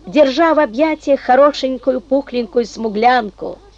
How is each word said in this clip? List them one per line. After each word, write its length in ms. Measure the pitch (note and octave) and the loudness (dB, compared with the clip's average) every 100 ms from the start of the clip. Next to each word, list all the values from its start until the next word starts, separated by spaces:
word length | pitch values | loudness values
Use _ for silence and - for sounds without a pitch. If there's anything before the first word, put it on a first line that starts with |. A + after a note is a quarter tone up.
| - | -2
держа 480 | A#3 C#4 C4 E4 | 2 2 4 2
в 60 | D4+ | 2
объятиях 640 | C#4+ A3 D#4+ D#4 - C4+ | 0 0 -2 -2 -2 0
хорошенькую 800 | - C#4 D4 C#4 C4 B3+ - B3+ | 2 4 4 2 -6 -4 -2 -2
пухленькую 640 | - C4+ C4+ B3 A#3 B3 A#3 | -2 -4 -2 -6 -4 -4 -4
смуглянку. 920 | - A3+ G3+ A#3 B3+ G#3+ - - - - | -6 -6 0 2 2 -2 -10 -14 -14 -20